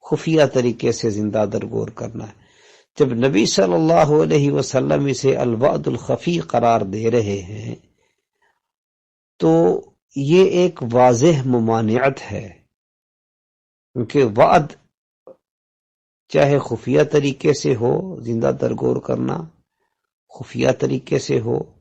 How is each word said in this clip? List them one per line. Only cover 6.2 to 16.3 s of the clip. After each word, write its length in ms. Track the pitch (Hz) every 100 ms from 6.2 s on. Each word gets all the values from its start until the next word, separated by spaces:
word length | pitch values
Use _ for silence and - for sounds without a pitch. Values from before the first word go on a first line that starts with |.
| - 170
قرار 420 | 156 120 117 113
دے 300 | 101 101 113
رہے 120 | 120
ہیں 520 | 104 101 92 107 113 117 _ _ _ _ _ _ _ _ _ _ _ _ _ _ _ _
تو 420 | 160 165 175 - - _ _ -
یہ 280 | 139 175
ایک 360 | 190 180 175 165 120
واضح 500 | 120 127 120 151 151
ممانعت 880 | 131 123 113 113 107 117 135 135 -
ہے، 180 | 101 101 - _ _ _ _ _ _ _ _ _ _ _ _ _
کیونکہ 320 | 127 113 143
وعد 500 | 127 104 160 180 147 - _ _ _ _ - - _ _ _ _ _ _ _ _
چاہے 300 | _